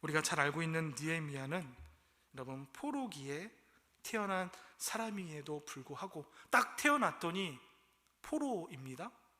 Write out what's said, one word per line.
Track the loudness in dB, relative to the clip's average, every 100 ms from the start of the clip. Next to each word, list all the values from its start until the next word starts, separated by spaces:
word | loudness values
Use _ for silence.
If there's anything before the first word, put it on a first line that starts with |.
우리가 | 4 2
잘 | 4 4
알고 | 4 4
있는 | 2 2 0 -2
느헤미야는, | 0 0 -2 -4 -2 -2 -4 -10 -18 -20 _ _ _
여러분, | -10 -8 -8 -10
포로기에 | -6 -2 -2 -2 -6 -6 -6 -8 -16 _ -20 _ _
태어난 | -2 0 2 2 0 -6 -20 -6
사람임에도 | -4 0 -2 -2 -4 -6 -4 -6
불구하고, | -4 -10 -8 -8 -6 -8 -12 -16 4
딱 | 6 6 4
태어났더니 | 6 8 6 2 -2 0 -2 -4 -14 -20 _ _ _ _
포로입니다. | -4 0 0 0 -2 -8 -8 -8 -10 -10 _